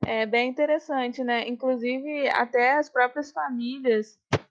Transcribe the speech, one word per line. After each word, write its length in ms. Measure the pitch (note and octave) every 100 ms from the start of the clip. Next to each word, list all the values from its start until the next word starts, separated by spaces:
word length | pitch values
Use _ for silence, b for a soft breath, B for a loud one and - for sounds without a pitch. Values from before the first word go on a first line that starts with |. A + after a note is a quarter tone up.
| -
É 200 | A3+ A3
bem 240 | A#3+ B3+
interessante, 760 | B3+ D4+ D4+ D#4 C#4 B3 B3
né? 240 | B3 A#3+ A#3
Inclusive, 840 | A#3+ C4 B3+ A#3+ C4 C#4+ D4 C#4
até 480 | - A#3+ B3 B3 D4
as 120 | D4
próprias 420 | B3 B3 C#4 D4
famílias 880 | - C#4+ B3 A#3+ C4+ C4 A3 G#3+ _ _ - -